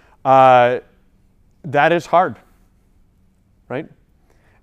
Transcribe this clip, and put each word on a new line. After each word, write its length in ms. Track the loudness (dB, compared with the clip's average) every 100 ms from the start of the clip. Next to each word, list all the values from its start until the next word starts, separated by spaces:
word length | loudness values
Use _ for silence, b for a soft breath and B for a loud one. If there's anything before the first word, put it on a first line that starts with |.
| b b
Uh, 560 | 0 2 4 4 2 -2 -10 _ _ _ _ _ _ _
that 280 | -8 -4 -2
is 140 | -2 -4
hard, 320 | -4 -4 -8 _ _ _ _ _ _ _ _ _ _ _ _ -14
right? 220 | -14 -14 _ _ _ _ b b b